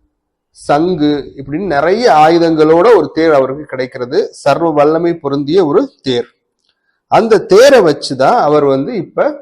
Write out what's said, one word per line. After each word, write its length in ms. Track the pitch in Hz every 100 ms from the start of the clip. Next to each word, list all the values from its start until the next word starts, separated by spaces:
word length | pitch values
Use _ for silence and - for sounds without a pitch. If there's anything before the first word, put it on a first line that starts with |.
| _ _ _ _ _
சங்கு, 840 | _ - 147 175 175 147 147 - -
இப்படின்னு 300 | 135 151 196
நிறைய 460 | 143 156 208 240
ஆயுதங்களோட 840 | 156 156 170 165 160 156 165 196 214
ஒரு 140 | 147
தேர் 180 | 160 165
அவருக்கு 320 | 147 131 139
கிடைக்கிறது. 680 | 147 131 127 127 120 165 -
சர்வ 380 | - - 151 165
வல்லமை 460 | 151 143 160 170 170
பொருந்திய 500 | 139 139 139 180 156
ஒரு 240 | 170 269 _
தேர். 240 | 135 120 - _ _ _ _ _ _ _ _
அந்த 320 | 156 220 208
தேரை 420 | - 190 277 262
வச்சுதான் 560 | 165 143 - 127 135 233
அவர் 280 | 156 151
வந்து 300 | 143 135 156
இப்ப 400 | 233 - - 247 294